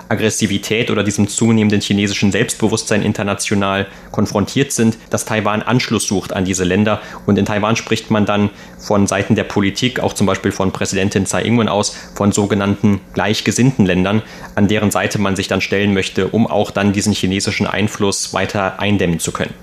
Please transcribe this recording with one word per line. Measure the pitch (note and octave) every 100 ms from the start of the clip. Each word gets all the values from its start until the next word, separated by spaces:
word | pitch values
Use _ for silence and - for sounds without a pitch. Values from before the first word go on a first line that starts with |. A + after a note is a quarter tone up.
| -
Aggressivität | G#2+ G#2+ - G#2 G2 - G#2+ E2
oder | G#2
diesem | G2+ G2+ G2+
zunehmenden | - A2+ A2+ G#2 G#2
chinesischen | - G2+ G2+ G2 G#2
Selbstbewusstsein | G2 A#2 - G#2 A2 - G#2
international | F#2+ G#2+ G2+ G2 - G#2 G2 G2 G2 - -
konfrontiert | - G#2 G#2 F#2+ C3 C#3
sind, | - A2+ A2 -
dass | G#2+
Taiwan | - A2 G#2 G#2
Anschluss | G#2+ B2 - G#2+ -
sucht | F#2+ -
an | G2+
diese | F#2 F2+
Länder. | F2+ F#2+ G#2+ G#2 - -
Und | - G2+
in | G2+
Taiwan | G#2 G#2+ A2+
spricht | - A2 -
man | G#2+ G2+
dann | G2+ G2+ - - -
von | - G#2 G2
Seiten | G2 G#2
der | G#2+
Politik, | - - G2 F#2+ B2+ A2+
auch | G2
zum | - G2
Beispiel | F#2+ G2+
von | - F#2+
Präsidentin | - G2 F#2+ G2 G#2
Tsai | F#2+ G2+
Ing-wen | G#2 A#2+ G#2+
aus, | G2+ G#2 - -
von | - G2+
sogenannten | G#2 G2+ G#2 G2 G2 G#2+ G2 -
gleichgesinnten | - G2 G#2+ - G#2 B2+ C#3 F#2
Ländern, | F2+ F#2+ G#2+ - - - -
an | G2+
deren | G#2+ G#2
Seite | F#2 G#2 G#2
man | G2 F#2+
sich | F#2+
dann | G2
stellen | - G2 G2+
möchte, | G2 F#2 - F#2
um | G#2+ A#2
auch | D#2+ F#2
dann | G2+ G2+
diesen | G2+ G#2
chinesischen | G2+ F#2 G2 G#2 - G2
Einfluss | F2+ - - G2+ - -
weiter | F#2 F#2+ G#2 F#2+ -
eindämmen | G2 G2+ F2 E2
zu | -
können. | - D2 -